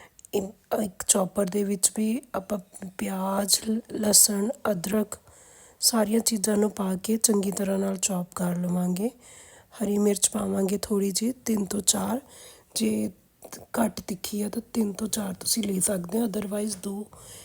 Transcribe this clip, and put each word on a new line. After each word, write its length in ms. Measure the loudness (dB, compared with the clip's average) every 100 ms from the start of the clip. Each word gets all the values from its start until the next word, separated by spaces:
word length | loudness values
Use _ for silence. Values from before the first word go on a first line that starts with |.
| -20 -20 -6
ਇ-, 180 | -4 -4 -10 _ -2
ਇੱਕ 200 | -2 -2 2
ਚੌਪਰ 380 | 2 2 0 0
ਦੇ 180 | 0
ਵਿੱਚ 280 | 0 0 0 0
ਵੀ 260 | 0 -2 -4
ਆਪਾਂ 240 | -8 -6 -6 -8 -16 -16 -8
ਪਿਆਜ਼, 600 | -6 -2 0 0 2 0 2
ਲ-, 100 | -2 -4
ਲਸਣ, 560 | -2 4 6 6 4 0 0 -2
ਅਦਰਕ 480 | -2 0 0 0 -6 -16 -20 -20 -20 -20 0
ਸਾਰੀਆਂ 400 | 2 4 4 2
ਚੀਜ਼ਾਂ 360 | 2 2 2 4
ਨੂੰ 140 | 2
ਪਾ 260 | 2 -2 0
ਕੇ 200 | 0 2
ਚੰਗੀ 340 | 4 4 2
ਤਰ੍ਹਾਂ 280 | -2 -2 0
ਨਾਲ 180 | -2 -2
ਚੌਪ 380 | -2 -2 -4
ਕਰ 220 | -2 -2 0
ਲਵਾਂਗੇ। 540 | 0 0 0 0 -2 -6 -16 -20 -20 -20 -20 -4
ਹਰੀ 160 | 0 2
ਮਿਰਚ 300 | 4 2 0
ਪਾਵਾਂਗੇ 500 | 0 -2 0 0 -2
ਥੋੜ੍ਹੀ 280 | 0 0 0
ਜਿਹੀ, 220 | 0 -2
ਤਿੰਨ 320 | -4 -2 -2
ਤੋਂ 160 | 0 0
ਚਾਰ, 400 | 0 0 -2 -4 -6 -18 -20 -20 _
ਜੇ 360 | -2 0 0 -2 -6 _ _ -20 -18
ਘੱਟ 440 | -6 0 0 -2
ਤਿੱਖੀ 420 | -8 -8 -4 -4
ਆ 60 | -2
ਤਾਂ 140 | -4 -4
ਤਿੰਨ 200 | -2 -2
ਤੋਂ 140 | -2 -4
ਚਾਰ 280 | -2 -4
ਤੁਸੀਂ 280 | -4 -2 0
ਲੈ 180 | 0 0
ਸਕਦੇ 400 | 2 0 0 0
ਹੋ, 60 | 0
otherwise 520 | -2 -4 -4 -4 -6
ਦੋ 240 | -6 -8 -10 -16 -20 -20